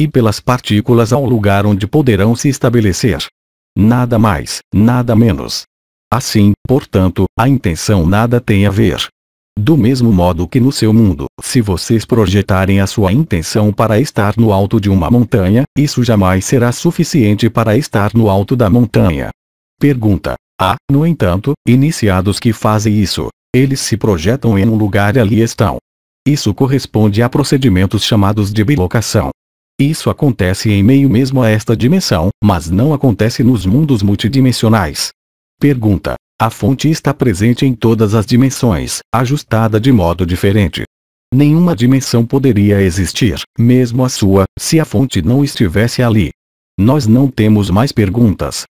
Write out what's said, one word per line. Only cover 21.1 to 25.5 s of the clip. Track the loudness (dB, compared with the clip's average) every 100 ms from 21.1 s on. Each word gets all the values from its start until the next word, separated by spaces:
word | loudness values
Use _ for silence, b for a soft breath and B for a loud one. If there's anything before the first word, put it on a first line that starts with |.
| 0 0 -2 -4 -4 0
iniciados | 2 2 0 0 0 0 -2
que | -2
fazem | -2 -2 0 0 0
isso. | 0 -2 -8 -10 _
Eles | 0 0 -2
se | -4 -4
projetam | -2 0 0 -2 0 2
em | 2
um | 0
lugar | 0 0 0 2
e |
ali | 2 2
estão. | 0